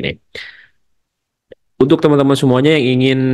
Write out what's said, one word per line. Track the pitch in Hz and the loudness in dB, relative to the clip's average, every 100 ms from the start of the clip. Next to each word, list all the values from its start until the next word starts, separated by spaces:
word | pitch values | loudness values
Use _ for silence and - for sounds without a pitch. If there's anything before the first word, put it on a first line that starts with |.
ini. | 69 - _ - - - _ _ _ _ _ _ _ _ _ - _ - | -6 -10 _ -20 -20 -20 _ _ _ _ _ _ _ _ _ -20 _ -2
Untuk | 135 156 | 0 2
teman-teman | 156 143 139 139 | 2 2 0 0
semuanya | 139 127 147 156 | 0 2 2 0
yang | 123 127 | 0 0
ingin | 131 131 131 | 0 0 -2